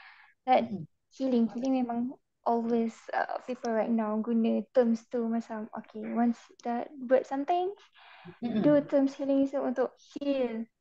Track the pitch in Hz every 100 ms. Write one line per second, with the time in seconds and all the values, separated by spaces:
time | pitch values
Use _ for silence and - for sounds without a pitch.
0 | - - - _ - 254 233 196 156 _
1 | _ - 262 247 226 240 262 262 240 233
2 | 247 - _ _ - 233 226 233 226 -
3 | - - - - - 247 240 226 214 226
4 | 214 214 220 233 226 226 208 - 240 226
5 | - 247 226 226 226 220 214 - - 214
6 | 220 226 240 233 - - 240 240 - 302
7 | 247 262 - 277 285 349 370 415 - _
8 | - - - - 240 214 285 294 285 285
9 | 277 - 277 277 277 277 262 247 247 -
10 | - - 285 269 240 226 226 _